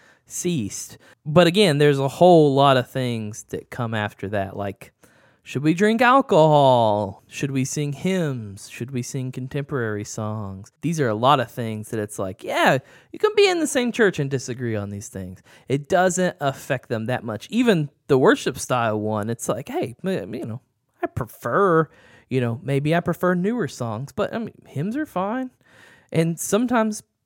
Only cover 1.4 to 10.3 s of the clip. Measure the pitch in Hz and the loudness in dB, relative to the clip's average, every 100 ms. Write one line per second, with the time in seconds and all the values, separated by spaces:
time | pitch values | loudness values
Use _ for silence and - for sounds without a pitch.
1.4 | 170 180 196 143 147 139 135 - 180 165 | 6 6 4 6 4 4 0 6 8 8
2.4 | 147 135 139 131 123 135 123 117 107 107 | 8 6 6 6 2 -4 -4 -4 -6 -12
3.4 | - - - - 117 113 104 - 98 104 | -12 -12 -10 -8 -4 -2 -4 -6 -6 -4
4.4 | 98 101 101 98 - _ _ _ _ _ | -4 -6 -8 -10 -18 _ _ _ _ _
5.4 | - 131 151 170 208 226 240 269 - 185 | -10 -2 0 2 2 4 4 4 4 6
6.4 | 156 147 135 123 110 104 98 101 _ - | 6 6 6 6 4 2 -2 -6 _ -8
7.4 | 143 135 131 156 147 139 185 190 156 127 | -4 -2 -4 -4 -6 -4 -4 -2 -2 -4
8.4 | 104 98 - - 123 127 120 139 127 127 | -10 -14 -16 -12 -8 -8 -6 -8 -8 -8
9.4 | 131 147 139 139 113 104 107 - 107 | -8 -8 -6 -4 -4 -4 -8 -8 -6